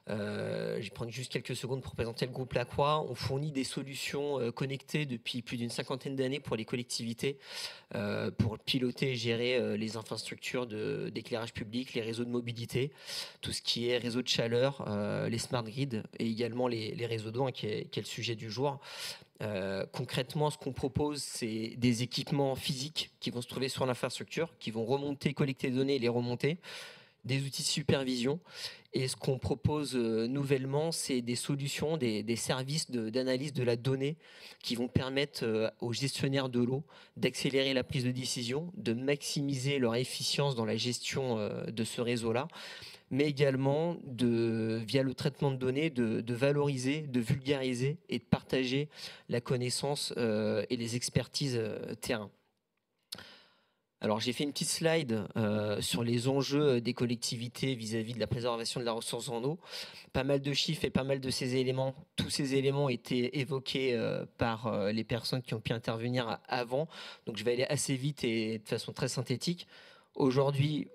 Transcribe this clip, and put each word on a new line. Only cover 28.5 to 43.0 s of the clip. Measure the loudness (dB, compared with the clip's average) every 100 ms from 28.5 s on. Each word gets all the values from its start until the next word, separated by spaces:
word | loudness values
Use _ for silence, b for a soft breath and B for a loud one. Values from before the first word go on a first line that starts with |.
| B B B B
Et | -2 0
ce | 0
qu'on | 0 0
propose, | 0 2 2 2 2
euh, | 2 2 2 2
nouvellement, | 0 2 2 2 0 0
c'est | -2 0 0
des | 0 -2
solutions, | 0 0 0 -2 0 2
des, | 2 0
des | 0 0
services | 0 0 0 -2 -2
de, | -2 0
d'analyse | 0 2 0 0
de | 0
la | 2 2
donnée | 2 2 0 -2 B B B B
qui | -4
vont | -2 2
permettre, | 0 0 0 -2 -2
euh, | 0 2 0 -2
aux | -4
gestionnaires | 0 -2 0 2 2 2
de | 2
l'eau | 2 2 -4 B B 0
d'accélérer | 0 2 2 4 4
la | 2
prise | 0 0
de | 0
décision, | 0 -2 -2 -2 -2 -4 -4
de | -2
maximiser | 0 2 0 0 0 0 0 2 2
leur | 4
efficience | 2 0 -2 -2 2 2
dans | 0 0
la | 0
gestion, | 0 -2 -2 -2 0 0
euh, | -2 -4 -4
de | -2
ce | -2 0
réseau-là, | 0 2 2 0 0 B B B B B